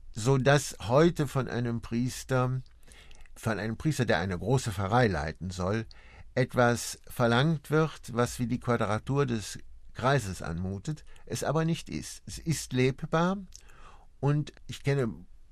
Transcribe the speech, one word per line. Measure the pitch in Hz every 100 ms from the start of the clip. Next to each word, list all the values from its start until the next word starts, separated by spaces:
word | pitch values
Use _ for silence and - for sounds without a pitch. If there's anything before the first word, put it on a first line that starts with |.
| -
so | - 110 139
dass | 127 143 - - 98
heute | 131 170 175 147
von | 135 123
einem | 117 123 117
Priester, | - 117 127 - - 127 127 131 - - - - - - -
von | - - 101
einem | 110 113
Priester, | 160 139 110
der | 92
eine | 95 87
große | 92 131 120
Pfarrei | 92 98 120 120
leiten | 82 78 - 92
soll, | 90 92 110 110 - - - -
etwas | - 127 120 120 120 - - -
verlangt | - 120 117 151 156 -
wird, | 151 160 - -
was | 120 120 -
wie | 120
die | 120
Quadratur | - 117 104 107 - 139 135
des | 113 - - - - -
Kreises | - 127 139 98 92
anmutet, | - 85 92 98 156 151 - - -
es | -
aber | - 147 160
nicht | 165 -
ist. | 76 - -
Es | - -
ist | 165 143 -
lebbar | 127 127 135 156 165 175 202 185 - - - - - - -
und | 135 147 147 - -
ich | -
kenne | - 139 117 76 90 - -